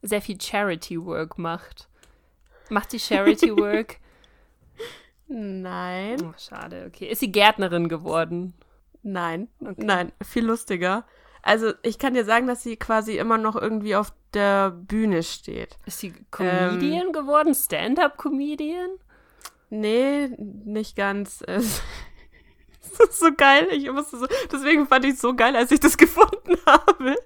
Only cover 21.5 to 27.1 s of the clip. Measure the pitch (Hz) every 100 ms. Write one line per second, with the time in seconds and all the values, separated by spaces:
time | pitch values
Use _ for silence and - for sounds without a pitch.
21.5 | 185 226 - - - - - - - _
22.5 | _ _ _ - - 466 - 330 285 277
23.5 | 277 339 311 277 269 294 240 262 523 508
24.5 | 277 277 311 277 262 269 262 254 247 233
25.5 | 262 247 311 294 - - - 427 403 -
26.5 | 359 - 294 - - 254